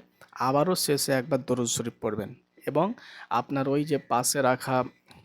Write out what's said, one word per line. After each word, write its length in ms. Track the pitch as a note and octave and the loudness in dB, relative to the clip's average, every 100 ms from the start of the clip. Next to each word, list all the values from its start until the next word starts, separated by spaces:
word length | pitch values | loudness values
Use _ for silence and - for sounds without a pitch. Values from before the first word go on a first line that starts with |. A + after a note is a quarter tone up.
| - _ - | -4 _ -14
আবারও 420 | - B2 C#3+ E3 | -4 2 4 4
শেষে 380 | F3 - C#3+ - | 2 0 0 2
একবার 280 | C3 C#3 C#3 B2+ | 0 0 -2 0
দরুদ 200 | B2 A#2 | 0 0
শরীফ 300 | - A#2 - | -2 -4 -4
পড়বেন 300 | A2+ G#2+ G2 C3 _ _ - | -4 -4 -8 -12 _ _ -2
এবং 200 | C#3+ F#3+ A#3+ - - - | 0 0 -2 -14 -18 -4
আপনার 380 | - - C#3 C3+ | -2 0 -2 0
ওই 140 | C#3+ | 0
যে 140 | D3+ C3+ | 0 -2
পাশে 400 | - A#2+ - D3 | 0 0 2 2
রাখা 420 | B2+ B2+ - B2+ D3 - - - | 2 2 0 0 -2 -8 -20 -20